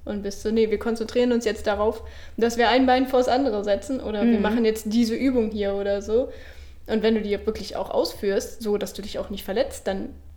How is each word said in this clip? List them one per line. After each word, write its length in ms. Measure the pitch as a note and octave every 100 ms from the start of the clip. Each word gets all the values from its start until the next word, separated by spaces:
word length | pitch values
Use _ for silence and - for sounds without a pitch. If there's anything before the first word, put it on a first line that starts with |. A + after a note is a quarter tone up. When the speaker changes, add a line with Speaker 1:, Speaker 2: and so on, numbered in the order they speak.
Speaker 1:
und 180 | - G#3
bist 200 | G3+ G3
so, 80 | A3
„Nee, 200 | A3+ G#3+
wir 80 | G#3
konzentrieren 540 | A#3 A3+ A3 B3 B3
uns 120 | A#3+ A3+
jetzt 200 | G#3 -
darauf, 360 | G3+ G#3+ A3 - - - -
dass 220 | A3+ A#3
wir 100 | A#3
ein 180 | B3 C4
Bein 200 | B3+ C4
vors 200 | C4 B3
andere 360 | B3 C#4 G#3
setzen 340 | G3+ G3+ - C4
oder 200 | G#3+ G#3+
wir 120 | A#3 G#3+
Speaker 2:
Mhm. 60 |
Speaker 1:
machen 220 | G3+ A#3
jetzt 200 | A3 A3 A3
diese 220 | A3+ A#3
Übung 360 | A3+ C4+ B3+ G#3+
hier“ 240 | G#3 G3
oder 280 | G3 G3+ G3+
so. 280 | G3+ A3 C4+ - - - - - -
Und 160 | A3
wenn 120 | G#3+
du 80 | A3
die 80 | G3+ G3+ -
wirklich 300 | G#3+ G3+ -
auch 120 | F#3+
ausführst, 720 | - D4+ - G3+ G3+ B3 -
so 140 | A3 G#3
dass 160 | G3
du 80 | -
dich 160 | G3 -
auch 120 | F#3+
nicht 140 | G3
verletzt, 420 | - G3+ C4+ - -
dann 240 | F#3+ A3 - -